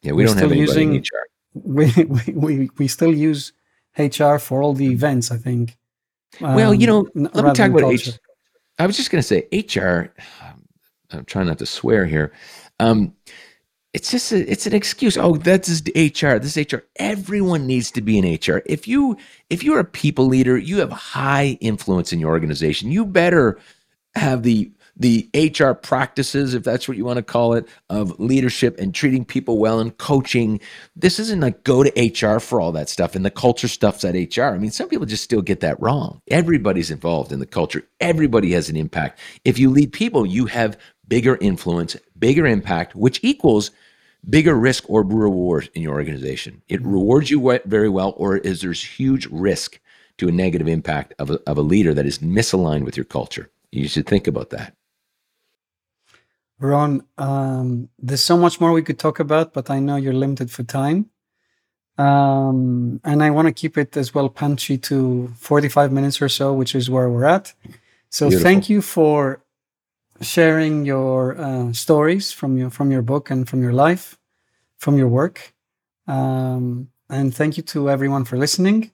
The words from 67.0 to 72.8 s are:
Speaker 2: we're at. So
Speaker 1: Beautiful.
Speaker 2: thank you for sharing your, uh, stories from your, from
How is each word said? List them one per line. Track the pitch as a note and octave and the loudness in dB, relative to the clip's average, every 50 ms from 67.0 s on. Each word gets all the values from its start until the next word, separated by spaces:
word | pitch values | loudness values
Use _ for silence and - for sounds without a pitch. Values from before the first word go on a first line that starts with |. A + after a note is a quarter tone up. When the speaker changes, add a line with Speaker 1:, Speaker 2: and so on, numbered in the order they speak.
| B2+ B2 | 0 0
Speaker 2:
we're | A#2+ A#2+ B2+ | 0 2 2
at. | C#3+ E3+ G3 G3 - - _ _ - - _ _ _ _ _ _ _ | 2 2 2 0 -6 -20 _ _ -20 -20 _ _ _ _ _ _ _
So | - - D3 D3+ | -4 0 2 4
Speaker 1:
Beautiful. | F#3 F#3 E3 | 4 4 6
Speaker 2:
thank | F3 F#3 G3 F#3+ - | 6 6 4 4 2
you | G#3 G#3 | 0 0
for | - - - F3 D#3+ D3+ D3+ D3 C#3+ C3+ C3+ - _ _ _ _ _ _ _ _ _ _ _ _ _ _ _ _ | 0 -2 0 2 2 4 4 2 0 -2 -4 -6 _ _ _ _ _ _ _ _ _ _ _ _ _ _ _ _
sharing | - - - - E3 D#3+ D#3 D#3+ D#3+ D#3 D#3 D3+ D3 | -10 -4 2 4 4 4 4 2 0 0 0 -2 -2
your, | C#3 C#3 C3+ C3 C3 C3 C3 C3 B2+ C3+ - | -2 -2 0 0 0 0 0 0 -2 -4 -6
uh, | D#3 C#3 C3 C3 B2 A#2+ A#2 | -6 -6 -4 -4 -4 -4 -4
stories | A#2 - - D#3+ D3+ D3+ D#3 F3 G3 G3 - | -6 0 2 2 4 4 2 2 0 -2 -6
from | - - - C3+ C3 | -10 -6 -4 -2 -2
your, | C3 B2+ B2+ | 0 -2 -4
from | B2 - | -4 -2